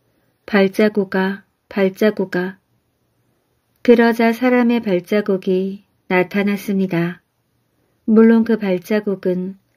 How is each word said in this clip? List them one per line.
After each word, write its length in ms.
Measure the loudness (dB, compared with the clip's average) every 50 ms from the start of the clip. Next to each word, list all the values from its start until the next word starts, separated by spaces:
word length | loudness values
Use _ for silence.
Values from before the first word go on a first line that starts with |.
| _ _ _ _ _ _ _ _ -10
"발자국아, 1000 | 0 2 2 2 2 2 0 0 0 0 -2 -4 -2 -2 -2 -2 -2 -4 -8 _ _ _ _ _ -8
발자국아." 880 | -2 -2 -2 -2 0 0 -2 0 0 -2 -6 -4 -4 -6 -6 -6 -10 _ _ _ _ _ _ _ _ _ _ _ _ _ _ _ _ _ _ _ _ _ _ _ _ _ 4
그러자 500 | 4 4 6 4 2 2 2 0 0 0
사람의 480 | 0 0 0 2 2 2 2 0 0
발자국이 1040 | 0 -2 -2 -2 -2 -2 -2 -2 0 -2 -4 -2 -2 -2 -2 -2 -2 -6 -8 -12 _ _ _ _ _
나타났습니다. 1120 | -2 0 0 0 0 -2 -2 -2 -2 -4 -4 -4 -4 -2 -2 -2 -2 -2 -2 -4 -4 -6 -12 _ _ _ _ _ _ _ _ _ _ _ _ _ _ _ _ -2 2
물론 320 | 4 6 6 6 6 4 2
그 140 | 0 -2
발자국은 1000 | -2 -2 -4 -4 -4 -4 -4 -4 -4 -2 -4 -6 -4 -4 -4 -4 -4 -6 -8 -12 _ _ _ _